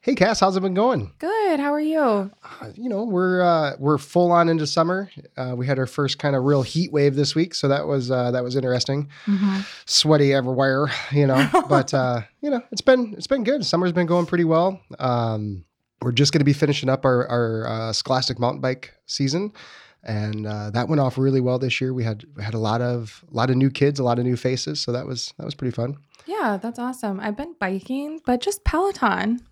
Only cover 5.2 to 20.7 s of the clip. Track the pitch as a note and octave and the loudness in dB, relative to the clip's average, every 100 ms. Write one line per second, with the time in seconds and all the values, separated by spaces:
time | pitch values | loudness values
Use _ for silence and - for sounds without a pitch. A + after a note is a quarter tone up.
5.2 | - - B2+ B2 B2+ C3 B2+ - C#3 - | -16 -10 -6 -4 -2 0 -2 -2 -2 0
6.2 | C#3+ C#3 C3 C#3+ B2+ D#3+ F3 D3 C#3+ C3+ | 0 2 4 2 2 -2 0 2 2 4
7.2 | C#3+ D#3 F3 - C#3+ C#3+ D3+ C#3 B2 B2+ | 0 0 -2 0 0 0 0 -2 0 0
8.2 | B2 B2+ B2 C3 B2+ B2 B2 C#3 C#3+ - | 0 0 -2 -2 0 0 0 -4 -6 -8
9.2 | - G3 G3 G3 G3 - - - D3+ D3+ | -2 0 0 -2 -6 -14 -2 0 4 4
10.2 | C#3 C3+ B2+ C3 C3+ C3+ D3 - - C#3+ | 4 2 0 0 2 2 0 -4 -2 2
11.2 | C#3 C3 A#3+ F4+ F4+ C#3 C3 C#3 B2+ A#2+ | 4 4 4 2 2 0 2 -2 0 -4
12.2 | G#2+ _ D4 B3 - G#3 - B3+ A#3 F#3 | -6 _ -4 -4 -4 -2 4 4 2 -8
13.2 | - C4+ A3 C#4+ E3+ E3+ F3+ F3 E3 F3 | -4 -2 0 0 0 0 2 0 2 2
14.2 | E3+ F3 E3 D#3+ F#3 F#3+ _ - C3 A#2+ | 2 0 4 4 2 -2 _ -6 -2 0
15.2 | A2+ A2 G#2 F#2+ - _ _ _ A#2+ A#2+ | 0 -2 -4 -8 -14 _ _ _ -4 2
16.2 | C#3+ E3 C#3+ C#3+ C#3+ C#3+ C3 C3 C3 B2 | 2 4 2 4 2 0 0 0 2 2
17.2 | B2 A#2+ A#2 A2+ A#2 A2+ A2+ A2 - C3 | 0 0 0 -2 -4 -6 -4 -6 -2 -2
18.2 | B2+ A#2+ B2 C#3 C3 B2+ - _ - - | -2 -2 -2 -2 -4 -4 -10 _ -12 -2
19.2 | C#3 D#3+ G#3 - - - - _ - G#2+ | -2 -2 -4 -10 -20 -20 -20 _ -8 -6
20.2 | G#2+ G#2+ G#2+ G#2 G#2+ | -4 -6 -6 -6 -4